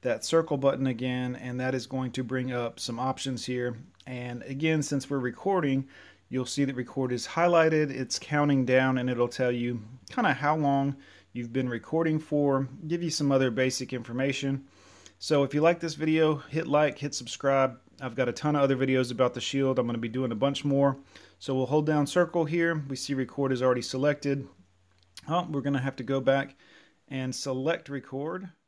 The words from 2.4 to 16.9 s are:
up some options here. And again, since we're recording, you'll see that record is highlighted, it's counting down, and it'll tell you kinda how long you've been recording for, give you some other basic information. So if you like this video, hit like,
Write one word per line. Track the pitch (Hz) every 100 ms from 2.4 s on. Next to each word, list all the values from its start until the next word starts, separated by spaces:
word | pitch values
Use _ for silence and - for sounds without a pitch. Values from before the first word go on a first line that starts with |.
| 127
up | 123 120 -
some | - 117
options | 127 131 139 123
here. | - 123 123 117 135 _ -
And | 127 123 120
again, | - 135 160 160
since | 143 143 131
we're | 143
recording, | 123 120 196 190 147 135 135 - - - _
you'll | 127 123
see | -
that | 139
record | 127 123 - 131
is | 123 -
highlighted, | - 175 175 160 156 151
it's | 135 127 -
counting | - 147 147 139
down, | 127 127 131 131
and | 127
it'll | 120 120
tell | - 127
you | 123 120 120 107 127 -
kinda | - 214
how | 127 147 156
long | 147 139 139 135 - - _
you've | 120 120
been | 120 127
recording | 117 - 160 165 156
for, | 156 147 143 135 131 - 156
give | 170
you | 175
some | - 143
other | 135 131
basic | 113 131 127 127
information. | 127 113 120 135 131 139 135 - _ - - - _
So | - 147
if | 139
you | 143
like | 160 170
this | 170
video, | 151 156 156 156 147
hit | - 151 131
like, | 147 151